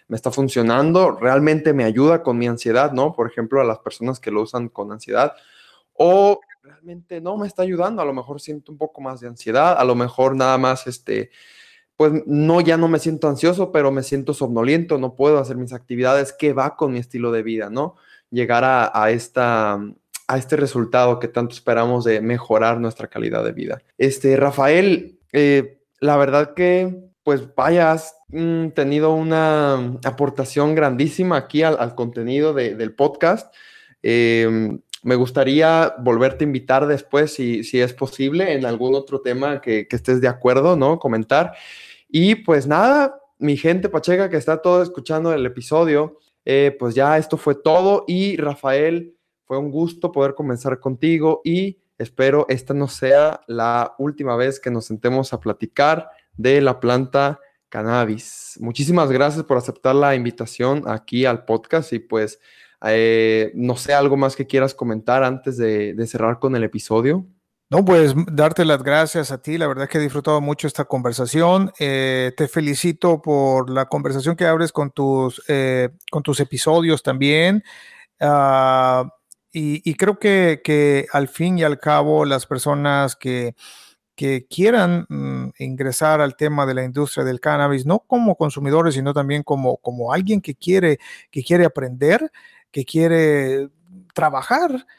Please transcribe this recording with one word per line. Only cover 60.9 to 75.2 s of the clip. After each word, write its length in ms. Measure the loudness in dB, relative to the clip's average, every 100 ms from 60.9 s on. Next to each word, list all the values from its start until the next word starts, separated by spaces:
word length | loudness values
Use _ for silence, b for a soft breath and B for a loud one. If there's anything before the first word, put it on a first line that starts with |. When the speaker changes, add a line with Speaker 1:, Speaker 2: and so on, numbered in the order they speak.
| -8 -4 0
Speaker 1:
al 200 | 0 0
podcast 480 | -2 -4 0 -2 -2
y, 80 | -6
pues, 400 | -4 -2 -2 -6 b b b b 0
eh, 640 | 2 4 4 4 2 0 -2
no 200 | -4 -4
sé, 160 | 0
¿algo 240 | 2 4 2
más 200 | 0 -2
que 100 | -2
quieras 260 | 0 0
comentar 520 | -2 -6 -4 0 0
antes 320 | 0 -2 -6 -2
de, 380 | -2 0 -4
de 120 | -6 -6
cerrar 320 | -2 -2 0
con 160 | -2
el 80 | -2
episodio? 640 | -2 -6 -2 0 0 -2 -4 _ _ _ -2
Speaker 2:
No, 140 | 2
pues, 300 | 4 6 6 2 -2
darte 320 | 2 2 2
las 200 | 2 2
gracias 480 | 2 0 0 -2 -6
a 100 | -6
ti. 160 | -6 -4
La 80 | -4
verdad 220 | -4 -4
que 100 | -2
he 20 |
disfrutado 400 | -2 -2 0 0
mucho 280 | 0 -4 -4
esta 160 | -4
conversación. 880 | -4 -4 -2 -4 -2 2 2 2 0 -4
Eh, 520 | -4 -2 -2 -2 -2 -2
te 100 | -4
felicito 760 | -2 -2 -2 -2 0 0 0
por 480 | 0 0 2 0 0
la 180 | -2 -2
conversación 500 | -4 -4 -4 -2 0
que 100 | 0
abres 240 | 0 0
con 220 | -4 -4
tus, 500 | -2 0 0